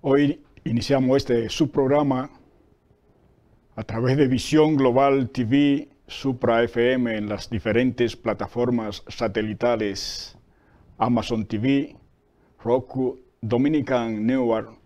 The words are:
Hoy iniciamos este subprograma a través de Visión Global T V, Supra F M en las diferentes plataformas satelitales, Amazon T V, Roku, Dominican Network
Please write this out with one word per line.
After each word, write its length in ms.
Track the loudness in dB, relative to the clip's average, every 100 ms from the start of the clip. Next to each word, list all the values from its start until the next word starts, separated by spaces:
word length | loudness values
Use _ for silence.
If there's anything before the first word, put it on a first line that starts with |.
Hoy 400 | 2 2 2 -2 _ -14
iniciamos 540 | -4 -4 0 0 4 2
este 320 | 2 0 0
subprograma 800 | -2 0 2 2 2 2 -2 -4 -14 _ _ _ _ _ _ _ _ _ _ _ _ _
a 80 | -14
través 360 | -8 -4 0 2
de 100 | 2
Visión 480 | 2 2 4 4 4
Global 540 | 2 4 4 2 0
T 140 | -4
V, 440 | 0 2 4 2 -4 _ _
Supra 580 | -8 -6 -2 0 2
F 280 | 2 2 2
M 240 | 2 0 -2
en 140 | -4
las 180 | -6 -6
diferentes 680 | -6 0 2 2 2 -2
plataformas 880 | -2 -6 -6 -6 -4 -2 -2 -4 -10 -14
satelitales, 1300 | -6 -4 -2 -4 -2 0 0 -2 -4 -10 -12 -16 -20 _ _ _ _ _ -4
Amazon 480 | 0 0 -2 -6 -4
T 100 | -4
V, 400 | 0 0 -2 -12 _ _ _ _ _ _
Roku, 580 | -2 -2 -2 -4 -4 -4 _ _
Dominican 840 | -4 0 2 0 0 -2 -2 -2 -2
Network 520 | 0 0 -2 -4 -16